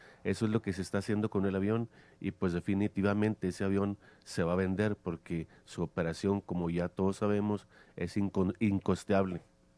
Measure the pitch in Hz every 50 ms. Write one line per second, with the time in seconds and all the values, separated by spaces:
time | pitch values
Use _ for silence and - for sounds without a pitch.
0 | - - - - - 101 98 - 113 107 107 113 - 101 92 95 92 - - 101
1 | 98 - 107 104 107 107 - 104 95 98 95 95 95 101 110 113 117 117 - -
2 | - - - - - 95 - - - 92 85 87 - - 98 98 101 101 - -
3 | 95 101 101 104 104 110 107 - - 92 90 - 101 98 98 98 98 101 101 -
4 | - - - - - - - - 90 82 90 92 95 90 95 90 107 107 104 -
5 | - 90 82 82 - - 87 82 80 - - - - - - - 85 80 - -
6 | 85 82 82 - - 98 98 101 - - 92 87 87 85 85 87 87 90 - -
7 | 95 95 95 - 107 104 104 104 101 104 104 98 - - - - - - - -
8 | 87 87 - 104 101 98 - 98 95 90 - - 113 107 98 98 - - 95 -
9 | - - 104 98 98 92 90 82 - - _ _ _ _ _